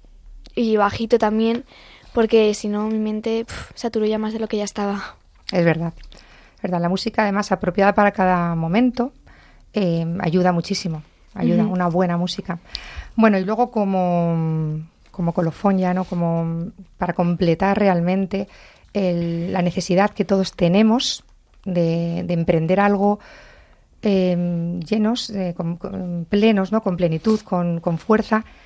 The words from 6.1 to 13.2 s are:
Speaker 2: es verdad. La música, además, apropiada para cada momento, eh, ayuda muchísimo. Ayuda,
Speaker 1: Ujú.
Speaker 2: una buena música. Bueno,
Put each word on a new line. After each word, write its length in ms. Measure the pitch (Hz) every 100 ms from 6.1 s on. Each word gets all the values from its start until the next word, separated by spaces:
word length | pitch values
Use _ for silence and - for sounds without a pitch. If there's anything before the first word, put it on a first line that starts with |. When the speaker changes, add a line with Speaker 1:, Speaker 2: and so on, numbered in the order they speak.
| - - - - -
Speaker 2:
es 40 |
verdad. 180 | 185 175
La 80 | 170
música, 340 | 190 226 -
además, 280 | 208 196 -
apropiada 440 | 185 180 185 196 202
para 160 | 202
cada 420 | 202 185 180 170
momento, 600 | 165 165 202 254 240 254 - - - - - -
eh, 320 | 214 180 165 165 175
ayuda 300 | 165 180 180
muchísimo. 500 | 170 - 196 175 156 - _ _ 208
Ayuda, 280 | - 220
Speaker 1:
Ujú. 100 | 214
Speaker 2:
una 140 | 185 175
buena 300 | 170 180 175
música. 420 | 180 - - 170 - - - - -
Bueno, 220 | -